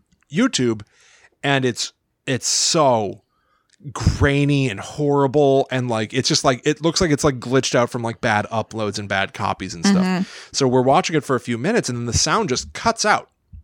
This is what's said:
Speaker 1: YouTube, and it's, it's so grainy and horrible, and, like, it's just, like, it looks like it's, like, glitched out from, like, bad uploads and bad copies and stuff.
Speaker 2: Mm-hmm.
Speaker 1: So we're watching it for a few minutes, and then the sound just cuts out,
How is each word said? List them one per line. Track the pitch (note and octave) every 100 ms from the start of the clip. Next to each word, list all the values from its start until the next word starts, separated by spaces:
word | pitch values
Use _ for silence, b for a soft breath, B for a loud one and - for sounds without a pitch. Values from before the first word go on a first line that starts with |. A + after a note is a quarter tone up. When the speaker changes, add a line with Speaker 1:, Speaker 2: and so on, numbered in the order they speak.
| _ _ _
Speaker 1:
YouTube, | D3+ B3+ - B2 A2 b b b b b _
and | C#3+ C#3 B2+
it's, | A2 - - _ _ -
it's | B2+ -
so | - - E3+ C#3+ A#2 G2+ G#2+ _ _ _ _ _ _ C#3+
grainy | - - - D3 C#3 C#3+ C#3+ C3
and | F#2+
horrible, | - - D3 C#3+ C#3 D3+ C#3+ C3+ C3+
and, | B2+ B2
like, | A2+ G#2+
it's | C3 B2+
just, | D#3 D3+
like, | B2 D3+
it | D#3
looks | E3 D#3
like | F3
it's, | C#3+
like, | D#3 B2+
glitched | A#2 C3 - C3+
out | A#2+
from, | B2
like, | A#2 A2+
bad | A#2+ G#2 G#2
uploads | A2+ G#2 A2 G#2+ G2
and | G2+
bad | G2 G2
copies | - G2 F#2+ F#2
and | E2+ G3+
stuff. | F#3+ F#3
Speaker 2:
Mm-hmm. | F3+ G3 B B
Speaker 1:
So | - C3
we're | B2+
watching | B2+ D3+ - D#3
it | -
for | B2+
a |
few | - A#2
minutes, | D3 A3+ -
and | B2
then | A#2+
the |
sound | G#2+ - F#3+ F#3+
just | A#2+ -
cuts | - F3 - G#3
out, | F3+ - _ _ -